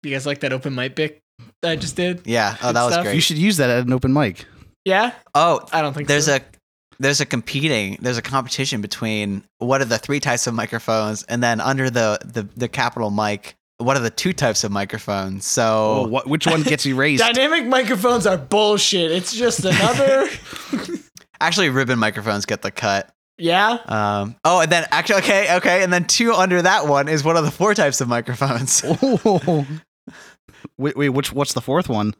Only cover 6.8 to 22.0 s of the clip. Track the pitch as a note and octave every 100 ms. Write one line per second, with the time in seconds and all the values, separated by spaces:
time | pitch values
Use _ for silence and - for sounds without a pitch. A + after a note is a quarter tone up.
6.8 | _ _ C3+ C#3 C3+ B2 - C#3 D#3 B2
7.8 | G2 G2 B2 A#2+ A2+ C3+ A#2+ - C3+ B2
8.8 | G#2 - A2+ G#2+ G#2 G2 - _ A#2+ C3+
9.8 | B2+ A2+ - C#3+ C#3 A#2+ - A2+ A2+ A#2
10.8 | - A2 G#2+ G#2+ - A#2+ A#2+ A2 A2+ C3+
11.8 | C3 A#2+ A2 G#2 - A#2+ G2+ - A#2+ -
12.8 | B2 A#2+ G#2+ G2+ G#2+ G#2 - - _ _
13.8 | A#2+ C3+ A#2 - F3+ F#3+ C3+ G#2 A2 G2+
14.8 | G2 A2 - G2+ F#2+ G2 - - A2+ A2
15.8 | G#2+ G#2+ A2 B2 C3+ D3+ F3 D#3+ D3+ D3
16.8 | C#3 C3 C#3+ C#3 A3+ A#3+ C#4+ E4 A#3+ C4
17.8 | A3+ A3+ A#3+ A#3+ G3+ F#3 C3 G#3 G#3+ G#3
18.8 | - F#3+ E3 E3+ F3 A3 A#3+ - F#3+ E3
19.8 | G3+ B3+ C4+ C4+ G4 - - - - B3+
20.8 | - E4+ - - - - D#3+ E3+ E3+ C3
21.8 | B2+ B2